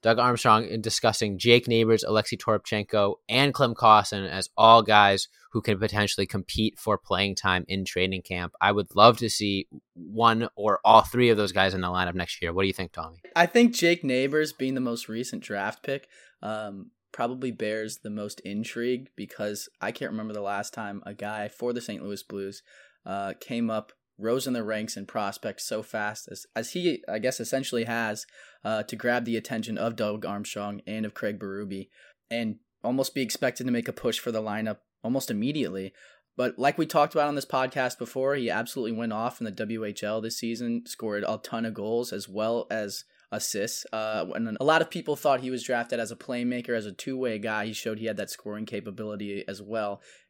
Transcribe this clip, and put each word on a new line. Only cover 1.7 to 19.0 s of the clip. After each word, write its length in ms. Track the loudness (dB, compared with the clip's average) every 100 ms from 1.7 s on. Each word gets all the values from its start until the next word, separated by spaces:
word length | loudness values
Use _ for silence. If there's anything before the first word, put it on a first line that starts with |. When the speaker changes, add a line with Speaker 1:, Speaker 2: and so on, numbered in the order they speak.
| 4 6 4
Speaker 1:
Alexei 340 | 4 2 0 -2
Toropchenko, 800 | 0 0 0 -4 0 2 2 0 0
and 240 | 2 2
Klim 220 | 4 0
Kostin 520 | 6 8 8 8 -2 -4
as 220 | -4 -4 6
all 260 | 10 10
guys 460 | 10 8 8 6 0 _ _
who 100 | -2
can 180 | 0 0
potentially 480 | 0 2 0 0 -2
compete 520 | -4 -4 0 0 0
for 180 | 0 -2
playing 380 | 0 0 2
time 320 | 0 0 0 0
in 160 | -4
training 380 | -2 0 0 -2
camp. 320 | -6 -6 -6 0
I 100 | 2
would 240 | 2 2 8
love 220 | 10 10
to 100 | 2
see 400 | 0 0 0 -4 -12 -20
one 560 | -18 -8 2 4 4 0 -2
or 240 | 0 2
all 200 | 8 8
three 260 | 8 6 6
of 80 | 6
those 160 | 4
guys 220 | 2 2
in 80 | 2
the 60 | -2
lineup 260 | 0 0
next 260 | -2 -4 -4
year. 140 | -4
What 80 | 0
do 60 | 0
you 40 |
think, 200 | -2 -6
Tommy? 260 | -10 -12 -14 -2 2
Speaker 2:
I 80 |
think 300 | 4 6 6
Jake 280 | 6 2 2
Neighbors 520 | 0 0 2 0 -2
being 180 | -2 -2
the 60 | -2
most 300 | -2 -4 -6
recent 320 | -8 -6 -8
draft 400 | -8 -4 -4 -6
pick, 260 | -6 -8 -10 -20 -20 _
um, 500 | -8 -6 -8 -12 -16 _ _
probably 380 | -4 -4 -2 -6
bears 480 | -4 -4 -4 -6 -10
the 120 | -10
most 300 | -8 -8 -10
intrigue 720 | -8 -6 -6 -4 -2 -2